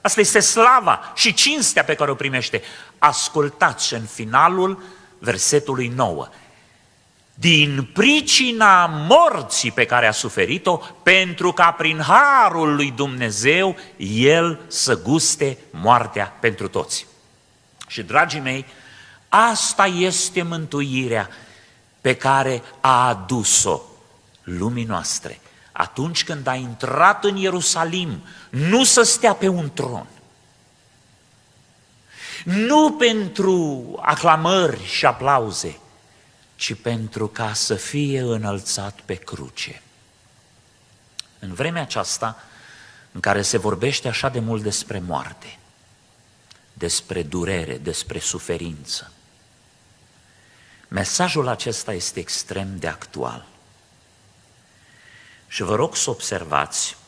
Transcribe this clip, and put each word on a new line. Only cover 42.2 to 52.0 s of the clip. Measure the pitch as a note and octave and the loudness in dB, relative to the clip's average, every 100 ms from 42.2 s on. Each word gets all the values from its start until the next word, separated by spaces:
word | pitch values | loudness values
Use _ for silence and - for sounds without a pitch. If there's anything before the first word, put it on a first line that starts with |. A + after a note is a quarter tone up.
| A2+ A2+ - - - - - - _ | -6 -8 -20 -20 -20 -20 -20 -20 _
în | - | -4
care | G#2 G2+ | 0 0
se | G2+ A2+ | 0 -2
vorbește | G#2 F#2+ C3 C#3 B2+ | -2 -2 -2 -4 -6
așa | A2+ C3+ | -4 -4
de | B2 | -4
mult | A2+ A2 | -4 -4
despre | G#2 G2 - G2+ | -4 -6 -8 -10
moarte, | F2+ D2 - - - - _ _ _ _ _ _ _ _ _ _ _ | -6 -8 -8 -18 -20 -20 _ _ _ _ _ _ _ _ _ _ _
despre | - E2+ - - F2+ | -10 -6 -6 -6 -8
durere, | D2+ F2+ E2+ F#2 D#2 B1+ | -6 -6 -4 -4 -6 -8
despre | D2+ D#2 - D#2 | -8 -8 -10 -8
suferință, | - F2 - E2 E2+ D2+ - - - _ _ _ _ _ _ _ _ _ _ _ _ _ _ _ _ _ _ | -8 -8 -8 -8 -8 -12 -12 -12 -12 _ _ _ _ _ _ _ _ _ _ _ _ _ _ _ _ _ _
mesajul | F#2 F#2+ - F3+ D#3 B2+ | -8 -4 -2 0 0 -2
acesta | A2+ B2 G#2+ - | -4 -6 -8 -8
este | F#2+ | -8